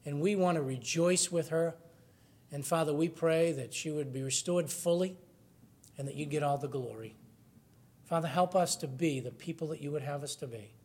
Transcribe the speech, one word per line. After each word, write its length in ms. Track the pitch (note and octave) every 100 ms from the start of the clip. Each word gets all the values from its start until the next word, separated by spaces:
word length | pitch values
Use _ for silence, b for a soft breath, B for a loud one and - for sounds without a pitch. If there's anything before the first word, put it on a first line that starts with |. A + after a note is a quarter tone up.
| D3
And 160 | C#3+
we 140 | F3 G#3
want 200 | F3+ E3
to 60 |
rejoice 680 | C3+ B2+ A2+ E3 E3+ F3+ -
with 180 | E3+ D#3
her. 260 | E3 E3 D#3+ - b b b b b b
And 140 | C#3+ C#3+
Father, 280 | E3+ D#3
we 160 | D3 E3
pray 420 | E3 E3 D#3+ E3+
that 220 | C#3+ A#2
she 180 | - D#3+
would 220 | D3+ C#3
be 100 | C3
restored 460 | C3+ C3 - F3 D#3
fully 480 | - F3 F3 F#3 F#3 - - - _ - - - -
and 100 | C#3
that 80 | C#3
you'd 140 | D3
get 140 | D3+
all 140 | C#3+ C#3+
the 100 | C#3
glory. 480 | C3+ A#2+ A2 A2 - - - - - _ - - _ -
Father, 220 | E3 D#3+
help 280 | D3 F3+ F#3+
us 200 | F3 -
to 100 | D3+
be 320 | C3 E3 C3+
the 120 | B2
people 360 | - - D#3+ D#3
that 140 | D#3
you 100 | C#3+
would 120 | D3
have 200 | C#3 C#3+
us 120 | C#3 -
to 100 | C3+
be. 240 | A#2 G2+ -